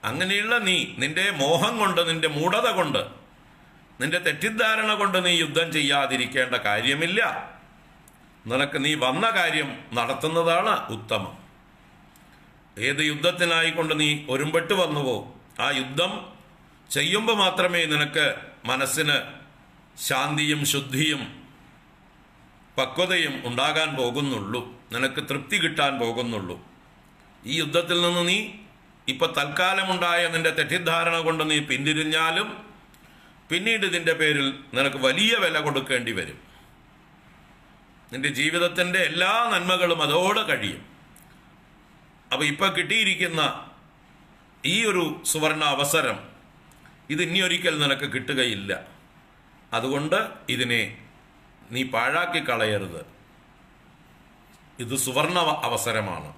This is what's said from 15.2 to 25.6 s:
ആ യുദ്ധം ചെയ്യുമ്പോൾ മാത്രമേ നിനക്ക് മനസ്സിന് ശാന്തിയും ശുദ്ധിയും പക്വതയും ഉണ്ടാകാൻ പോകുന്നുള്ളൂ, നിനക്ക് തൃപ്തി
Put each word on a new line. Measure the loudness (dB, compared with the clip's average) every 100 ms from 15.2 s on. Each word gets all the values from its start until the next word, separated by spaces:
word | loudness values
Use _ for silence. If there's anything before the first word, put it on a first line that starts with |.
| -6 -18 -20 -4
ആ | -2
യുദ്ധം | -2 -4 -2 -2 -4 -12 -20 -20 -20 -20 -20 -8
ചെയ്യുമ്പോൾ | -2 0 0 0 2
മാത്രമേ | 2 2 0 2 0
നിനക്ക് | 2 0 2 0 0 -10 -12 -4
മനസ്സിന് | -2 -2 0 2 0 -2 -14 -20 -20 -20 -20 -20 -8 -2
ശാന്തിയും | 0 0 0 0 0 0
ശുദ്ധിയും | -2 -2 0 0 0 -6 -14 -20 -20 -20 -20 -20 -20 -20 -20 -20 -20 -20 -20 -12 -4
പക്വതയും | -4 0 0 2 0 -4 -6
ഉണ്ടാകാൻ | -2 0 0 -2 0
പോകുന്നുള്ളൂ, | -2 0 -2 -2 -4 -6 -8 -16 -10
നിനക്ക് | -2 -2 -2 -4
തൃപ്തി | -6 -2 0